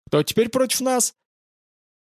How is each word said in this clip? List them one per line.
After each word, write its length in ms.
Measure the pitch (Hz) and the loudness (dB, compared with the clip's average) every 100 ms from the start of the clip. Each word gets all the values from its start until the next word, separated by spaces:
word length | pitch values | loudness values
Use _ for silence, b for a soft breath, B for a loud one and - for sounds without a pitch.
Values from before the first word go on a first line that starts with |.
| - | -2
"Кто 160 | 151 | 0
теперь 240 | 151 - 233 | 2 0 0
против 320 | 262 262 - | 0 -2 -2
нас?" 340 | 262 254 - - _ _ _ _ _ _ _ _ | -2 0 -2 -6 _ _ _ _ _ _ _ _